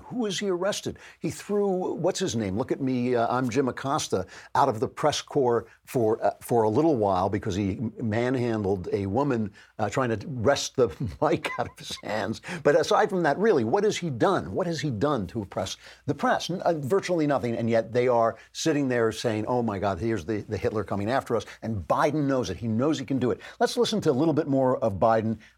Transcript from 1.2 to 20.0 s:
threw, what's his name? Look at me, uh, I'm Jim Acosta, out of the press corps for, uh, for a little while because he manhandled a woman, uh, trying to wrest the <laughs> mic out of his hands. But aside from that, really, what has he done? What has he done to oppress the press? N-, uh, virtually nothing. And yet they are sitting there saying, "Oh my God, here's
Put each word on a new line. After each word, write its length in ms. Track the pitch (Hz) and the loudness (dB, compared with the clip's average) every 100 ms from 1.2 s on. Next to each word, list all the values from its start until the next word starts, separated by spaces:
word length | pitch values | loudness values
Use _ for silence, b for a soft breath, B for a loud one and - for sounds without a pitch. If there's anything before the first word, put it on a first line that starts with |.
| 165 | -8
threw, 640 | - - 208 202 180 - | -6 -4 0 0 0 -2
what's 260 | 254 170 - | 0 -2 0
his 160 | 185 113 | -2 -2
name? 220 | 101 98 | -2 -2
Look 140 | - | -2
at 100 | 170 | -2
me, 340 | 131 127 123 120 | -2 0 0 2
uh, 120 | 113 123 | 2 0
I'm 140 | 127 | 0
Jim 200 | 120 127 | 0 0
Acosta, 560 | - 139 151 - 98 90 B B | -2 -2 -2 0 -2 -4 B B
out 160 | 123 135 | 2 2
of 100 | 110 | 2
the 80 | 110 | -4
press 340 | - 151 - | 0 0 0
corps 440 | - 147 123 117 - B - | -2 2 2 2 -2 B -4
for, 380 | 131 110 110 | 0 2 2
uh, 80 | 101 - | 0 -2
for 220 | - 120 | 0 2
a 60 | 107 | 4
little 260 | 113 160 127 | 4 4 4
while 340 | 101 90 98 | 4 4 2
because 260 | 104 110 92 | 0 -2 0
he 240 | 98 - 110 - | 0 -2 -4 -4
manhandled 880 | 117 107 123 131 120 110 95 98 87 | -2 0 0 0 0 0 0 -2 -2
a 140 | 101 98 | -2 0
woman, 460 | 110 143 117 104 B B - | 0 0 0 -2 B B -6
uh, 100 | 104 | -4
trying 200 | 139 123 104 | 0 0 -2
to 100 | - | -4
wrest 480 | 127 110 139 - - | 0 2 2 -2 2
the 140 | 113 - 117 | 0 0 -8
<laughs> 140 | - | -2
mic 280 | 151 156 - - | 0 0 -2 -6
out 80 | 117 | -8
of 80 | - | -8
his 180 | - - | -14 -12
hands. 380 | - 107 101 110 B 175 | -6 -4 -4 -6 B 0
But 160 | 147 156 | 4 4
aside 300 | 147 202 208 | 4 2 2
from 140 | 185 | 2
that, 140 | 156 147 | 0 2
really, 260 | 220 156 | 2 2
what 200 | 110 202 | 2 2
has 140 | 208 - | 0 -2
he 120 | 170 | -4
done? 420 | 117 185 156 82 | 0 2 2 -2
What 140 | 123 175 | -4 -4
has 120 | 156 | -4
he 100 | 147 | -4
done 380 | 104 143 131 90 | -2 0 0 -4
to 140 | 117 | -6
oppress 360 | 98 - 95 - B B - | -6 -6 -6 -8 B B -6
the 80 | |
press? 360 | 143 254 - - | -2 0 0 -2
N-, 120 | 185 | -2
uh, 120 | - 160 | -2 -2
virtually 500 | 131 196 - 175 147 | 0 -2 0 0 2
nothing. 280 | 131 120 117 | 0 0 -2
And 140 | 113 | 2
yet 240 | 113 113 | 2 2
they 140 | 120 123 | 0 4
are 300 | 120 113 - B | 4 2 0 B
sitting 360 | - 160 147 135 | -4 0 0 2
there 240 | 123 113 | 2 2
saying, 340 | 107 120 107 107 | 0 -2 -2 0
"Oh 140 | 123 | 0
my 180 | 113 98 | 0 0
God, 200 | 101 | -2
here's 260 | 90 | 0